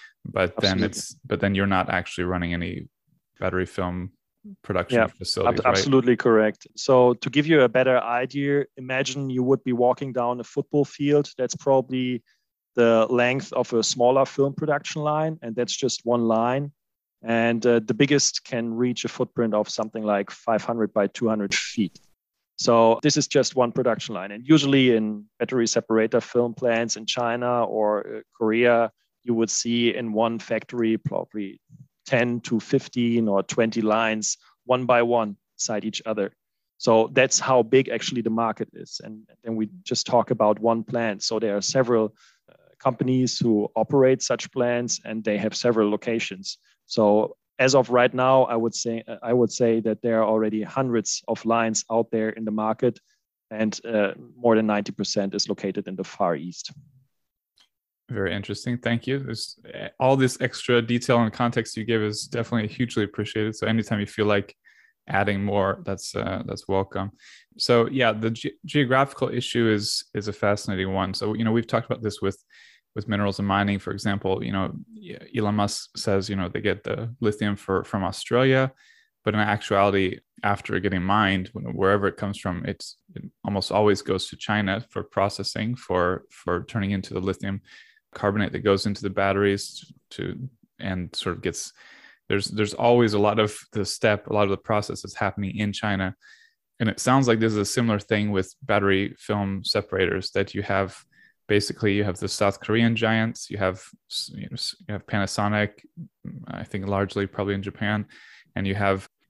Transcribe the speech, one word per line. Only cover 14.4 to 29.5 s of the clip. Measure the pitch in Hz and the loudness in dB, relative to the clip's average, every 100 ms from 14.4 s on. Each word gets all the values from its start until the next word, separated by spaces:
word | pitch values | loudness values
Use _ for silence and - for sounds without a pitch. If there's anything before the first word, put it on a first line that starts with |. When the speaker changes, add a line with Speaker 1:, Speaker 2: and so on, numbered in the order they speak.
| 139 | 0
Speaker 2:
production | 139 151 147 - 160 | 0 -2 -2 -4 -4
line, | 151 151 160 160 | -2 0 -2 -4
and | 117 110 | -8 -4
that's | 120 - | -4 -2
just | 131 - 117 | -2 -2 0
one | 120 117 | 0 2
line. | 113 117 131 143 - _ _ _ _ | 2 2 -2 -4 -10 _ _ _ _
And, | 117 117 117 117 120 | -2 2 2 2 4
uh, | 120 110 | 2 2
the | |
biggest | 110 139 143 - - - | 0 2 2 0 -4 -8
can | 123 117 | -6 -4
reach | 113 123 120 117 | -2 -2 -2 -6
a | |
footprint | - 123 - 117 | -4 -6 -2 0
of | 107 104 | 0 -2
something | - 110 113 | -4 -6 -4
like | 107 101 98 | -2 0 -2
five | - - 110 | -8 -2 -2
hundred | - 117 104 | -2 -2 -2
by | - 101 | 0 0
two | - 117 | 0 -2
hundred | 107 101 | 0 -2
feet. | - - - 95 - _ _ _ _ _ - | -4 -4 -2 -4 -4 _ _ _ _ _ -6
So | - 117 113 113 | 2 6 6 6
this | 151 147 | 2 0
is | 139 | 2
just | 143 123 131 | 2 2 2
one | 120 | 0
production | 123 120 107 - 101 | 0 0 0 -4 -10
line. | 95 | -10
And | 104 123 | -6 4
usually | 156 139 139 127 113 | 4 6 4 6 4
in | 107 107 104 - | 2 -4 -10 -8
battery | 117 131 117 | -4 0 0
separator | 117 - 110 113 120 | 0 0 2 2 0
film | - 120 120 | 0 0 0
plants | 113 123 113 117 107 | 0 0 0 0 -4
in | 110 | -6
China | - 120 120 123 123 107 | -4 -2 -2 -2 0 0
or, | 110 104 104 | 0 0 0
uh, | - 110 - - | -4 -10 -12 -2
Korea, | 113 113 120 117 113 - _ _ | 0 4 6 4 2 -2 _ _
you | 120 | -2
would | 117 | 0
see | 110 | 0